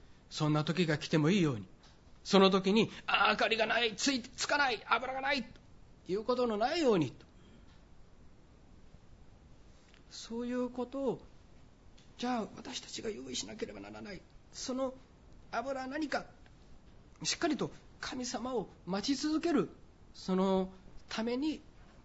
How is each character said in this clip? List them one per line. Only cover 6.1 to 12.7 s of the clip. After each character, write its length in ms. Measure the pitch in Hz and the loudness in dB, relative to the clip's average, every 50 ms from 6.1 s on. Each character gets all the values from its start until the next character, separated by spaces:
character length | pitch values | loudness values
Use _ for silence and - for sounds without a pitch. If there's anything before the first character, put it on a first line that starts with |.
| 175 | -4
う 80 | 208 214 | -2 0
こ 120 | - 247 | 0 2
と 120 | 240 247 | 2 2
の 100 | 240 214 | 0 2
な 180 | 202 226 262 320 | 2 0 2 2
い 60 | 349 | 2
よ 120 | 311 247 214 | 4 4 6
う 60 | 180 | 4
に 120 | 147 120 | 4 0
と。 140 | - - - - - - - - - - - - - - - - - - - - - - - - - - - - - - - - - - - - - - - - - - - - - - - - - - - - - - - - - - - - | -2 -10 -20 -20 -20 -20 -20 -20 -20 -20 -20 -20 -20 -20 -20 -20 -20 -20 -20 -20 -20 -20 -20 -20 -20 -20 -20 -20 -20 -20 -20 -20 -20 -20 -20 -20 -20 -20 -20 -20 -20 -20 -20 -20 -20 -20 -20 -20 -20 -20 -20 -20 -20 -20 -20 -20 -20 -20 -20 -20
そ 300 | - - - - 226 233 | -18 -16 -12 -8 -6 -6
う 60 | 247 | -4
い 60 | 240 247 | -2 -2
う 160 | 247 254 240 | -2 -2 -2
こ 160 | 247 254 247 | -4 -6 -6
と 140 | 240 - 269 | -6 -4 -2
を、 220 | 277 240 175 - - - - - - - - - - - - - - - - - - - - | -2 -2 -2 -2 -8 -16 -20 -20 -20 -20 -20 -20 -20 -20 -20 -20 -20 -20 -20 -20 -20 -20 -10
じ 100 | - 240 | -6 -4
ゃ 140 | 247 254 233 | -2 -2 -2
あ、 60 | 202 185 - | -4 -6 -10
私 220 | - - - | -14 -14 -12